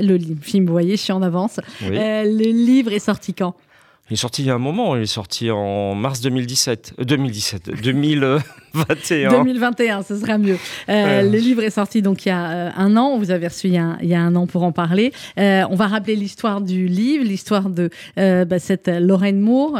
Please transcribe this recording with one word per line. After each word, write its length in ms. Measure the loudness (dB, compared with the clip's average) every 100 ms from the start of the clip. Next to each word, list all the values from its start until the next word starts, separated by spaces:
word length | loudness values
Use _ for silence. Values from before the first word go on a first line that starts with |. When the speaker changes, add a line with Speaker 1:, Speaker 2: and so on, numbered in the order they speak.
Speaker 1:
le 160 | 2 2
li-, 200 | 0 -8
film, 240 | -2 2 2
vous 60 |
voyez, 240 | 2 2 0
je 60 |
suis 100 | -2
en 100 | -2
avance. 380 | 0 -2 -4 -6 -12 -10
Speaker 2:
Oui. 140 | -4 -2
Speaker 1:
Euh, 280 | -2 0
le 260 | 0 2 2
livre 420 | 2 4 4 2
est 60 | -2
sorti 340 | -2 -4 -6
quand ? 200 | -4 -6 -6 _ _ _ _ _
Speaker 2:
Il 40 |
est 40 | -6
sorti 240 | -4 -2
il 40 | 0
y 40 |
a 40 |
un 40 | 0
moment, 360 | 0 -2 0
il 80 | 0
est 40 | -2
sorti 440 | -6 -8 -6 -2
en 460 | -2 0 -2 -2 -2
mars 240 | -4 -2
deux 80 | -2
mille 160 | -2 -2
dix-sept, 480 | -2 -2 -4 -8 -8
euh, 40 |
deux 120 | -2 0
mille 160 | 0
dix-sept, 360 | -4 -6 -8 -10 -4
deux 80 | -2
mille 300 | 0 2 2 2 2 -2 -12 _
vingt 380 | -4 0 -2 0
et 140 | 0 4
un. 40 |
Speaker 1:
Deux 100 | 4
mille 160 | 2 0
vingt 220 | -2 0
et 100 | -2
un, 140 | -2
ce 120 | -6 -6
sera 220 | -2 0
mieux. 200 | 0 0 -4 -12 -2
Euh, 340 | 2 4 4
Speaker 2:
Ouais. 40 | 4
Speaker 1:
le 100 | 4
livre 260 | 2 2
est 60 | 0
sorti 320 | -2 -2 0
donc 220 | 0 0
il 40 | 0
y 20 |
a, 200 | -2 -2
euh, 200 | -4 -6 0
un 200 | 4 4
an, 220 | 4 0
vous 140 | 0
avez 160 | -2 -2
reçu 180 | -2 0
il 60 |
y 60 | 2
a, 180 | 0 -2
il 80 | 0
y 60 |
a 60 | 2
un 160 | 2 2
an 100 | 0
pour 160 | 0
en 80 | 0
parler. 400 | 0 0 2 0 -2 -12 0
Euh, 240 | 2 4 2
on 40 |
va 140 | 0 0
rappeler 260 | 0 -2
l'histoire 460 | -4 -4 -4 -4 -2
du 260 | -2 -2 0
livre, 380 | 0 0 0
l'histoire 440 | 0 -4 -2 -2 0
de, 220 | -2 -4 -4 -12 0
euh, 280 | 2 4
bah, 160 | 2 0
cette 260 | 0 -2 0
Lorraine 540 | 2 4 4 2 2
Moore, 360 | 2 2 2